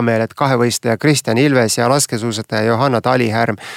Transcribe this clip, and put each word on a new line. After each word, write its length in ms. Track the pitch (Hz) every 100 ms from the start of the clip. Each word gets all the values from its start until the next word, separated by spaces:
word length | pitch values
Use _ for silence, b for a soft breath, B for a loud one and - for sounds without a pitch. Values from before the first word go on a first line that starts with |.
| 117
meel, 160 | 113
et 140 | 113 -
kahevõistleja 640 | 139 127 120 - 120 110
Kristjan 360 | 151 143 - 113
Ilves 420 | 147 131 110 -
ja 80 | 120
laskesuusataja 760 | 139 - 113 117 110 - 110 110
Johanna 340 | 117 139 117
Talihärm, 560 | 123 127 117 110 117 98 B